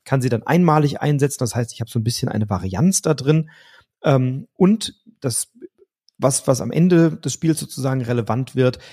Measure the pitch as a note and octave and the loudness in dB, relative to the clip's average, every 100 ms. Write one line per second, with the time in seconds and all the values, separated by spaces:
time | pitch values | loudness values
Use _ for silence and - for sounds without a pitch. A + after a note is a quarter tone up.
0 | - C#3 B2+ C3 - F3 E3+ D3+ D3 - | -4 -2 0 -2 0 2 4 4 2 0
1 | D3 C#3+ C#3 - A#2+ A#2+ A#2 - A#2 A#2 | 0 0 0 -2 -4 -4 -6 -8 -6 -4
2 | A2+ - C3 A2 G#2+ F#2 F#2+ F#2+ F3+ F#3+ | -2 -2 -4 -2 -2 -2 -2 0 2 2
3 | F3 C3+ C3+ D#3+ D#3 - _ - _ _ | 0 0 2 0 0 -10 _ -20 _ _
4 | - C3+ B2+ C3+ - - F#3 G#3+ - - | 0 2 2 -4 -6 2 2 2 -4 -14
5 | _ _ C3 - - A#3+ - _ _ _ | _ _ -6 -6 -8 _ -20 _ _ _
6 | _ - - - - A#2+ G#2+ D#3 F3+ E3+ | _ -2 -2 0 -2 -2 -2 2 4 4
7 | E3 D#3+ C#3 - E3 D#3 C#3 - C3 C3 | 4 0 -8 -4 -2 -2 -6 -6 -4 -2
8 | A#2+ A#2+ A2 A#2 B2+ C3 B2+ - - | -2 -2 -2 -2 -2 0 0 0 -10